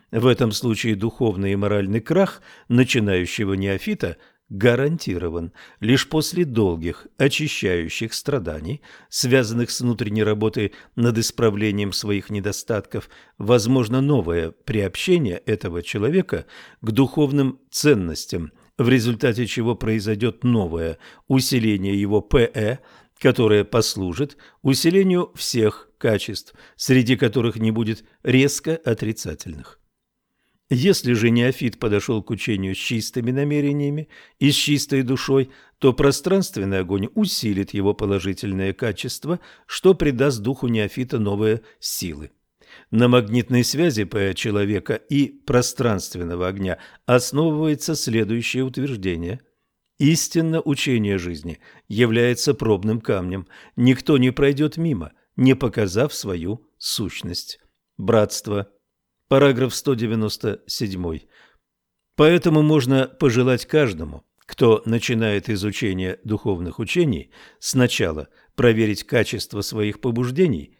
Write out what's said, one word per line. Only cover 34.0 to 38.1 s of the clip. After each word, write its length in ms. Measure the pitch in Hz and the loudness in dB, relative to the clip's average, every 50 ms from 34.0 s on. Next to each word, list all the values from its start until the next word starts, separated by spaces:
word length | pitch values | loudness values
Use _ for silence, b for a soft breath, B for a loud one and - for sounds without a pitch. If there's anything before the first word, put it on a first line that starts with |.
| 156 B B B B B B _ | -6 B B B B B B _
и 100 | - 143 | 2 2
с 40 | 139 | 2
чистой 480 | - - 147 147 139 - - 143 135 131 | 2 2 0 0 0 0 0 0 0 0
душой, 480 | 120 135 127 - - 135 139 131 127 b b b b b _ | 0 -2 -2 0 2 2 2 2 0 b b b b b _
то 160 | - 135 123 | 4 4 4
пространственный 840 | - 147 139 139 - - 180 185 196 180 - - 110 98 98 98 95 | 6 4 2 2 2 0 0 2 2 2 0 -4 -4 -2 0 0 0
огонь 300 | 92 87 98 101 95 - - | 0 0 -2 -2 -2 -2 -2
усилит 600 | 220 214 180 - - - 110 101 95 101 - - | -2 0 0 -2 -2 -2 -2 0 -2 -2 -2 -4
его 180 | 101 98 101 104 | 0 0 0 0
положительные 800 | - 107 101 | 0 0 0